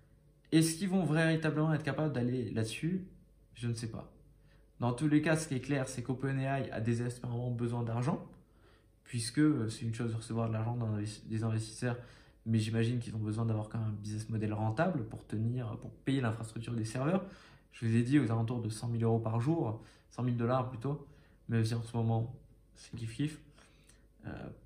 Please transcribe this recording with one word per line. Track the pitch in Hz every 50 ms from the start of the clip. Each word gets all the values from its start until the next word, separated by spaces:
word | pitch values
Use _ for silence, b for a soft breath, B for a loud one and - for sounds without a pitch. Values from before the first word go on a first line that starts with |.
| b b b b b b b _ _ -
Est-ce | - 160 160 160 -
qu'ils | - 190 190
vont | 180 190 180
véritablement | 143 151 160 165 160 160 160 160 156 147 151 151 156 156
être | 139 -
capables | 143 131 - 156 156 131
d'aller | 123 120 123 123 127 117 - -
là-dessus ? | 113 107 - - - - 160 185 190 - - - - - - - _ - _ -
Je | - 117 120
ne | 113
sais | 113 120 110
pas. | - 107 - - - - - - - b b b b b b b b -
Dans | 120 120 120
tous | 120 156 151
les | 147 151
cas, | 151 165 160
ce | 160 160
qui | - 139
est | 127
clair, | - - 143 139 135 131
c'est | - - 120
qu'OpenAI | - 131 120 - 139 135 135 135 135 139 135 - -
a | - -
désespérément | 110 113 117 117 120 123 120 - - 127 117 117 123 123
besoin | 120 117 120 117 120 120 120
d'argent, | 113 113 120 123 143 170 - - - - - - b b b b b b b b b _ _ _
puisque, | - - 120 110 - - 147
euh, | 151 151 147 127 113 110
c'est | 110 - 117
une | 113 110
chose | - 120 113 110
de |
recevoir | 113 - - 113 117 113 113
de | 113
l'argent | 110 110 110 123
d'un | 120 113
investi-, | 110 107 104 104 107 - - - -
des | 110 107 110
investisseurs, | 117 110 110 110 - - - - 123 113 117 B B B B B B B B _
mais | 113 113 113
j'imagine | 107 110 113 113 113 117 127 120
qu'ils | 117 - -
ont | 113
besoin | 107 107 107 113 117
d'avoir | 117 113 107 107 -
quand | - 117
même | 110 107
un | 107 104 104
business | 107 107 107 - -
model | 113 107 107 101 110
rentable | 107 110 110 110 - 160 190 175 143 110
pour | - - - -
tenir, | - - 107 110 117 123 127 120 104 113 -
pour | - 117
payer | - - - - 135 139
l'infrastructure | 127 113 107 113 113 - - 117 117 - 120
des | 113 107
serveurs. | 107 - 131 131 151 185 190 190 B B B B B B B B B -
Je | - 120
vous | 113 110
ai | 117 120
dit | 120 139 147
aux | 131 107
alentours | 113 113 117 113 127 120 113
de | 110
cent | 110 - - 117
mille | 117 113 113
euros | 113 113 113
par | 113 113 110 117
jour, | 117 147 165 170 143 117 107 B B B B B B B
cent | - - 123
mille | 127 120
dollars | 117 120 117 127 131 123 117
plutôt, | 131 113 113 139 147 156 B B B B B B B B B -
même | 117 113 110
si | 110 117
en | 117 113
ce | - -
moment | 117 117 113 113 113 113 117 - - - - - - - - -
c'est | - - - -
kiff | 117 113 113 113
kiff, | - 143 156 - - - b b b b b b b b b b b b b _ _ -
euh, | - 78 - - - - - -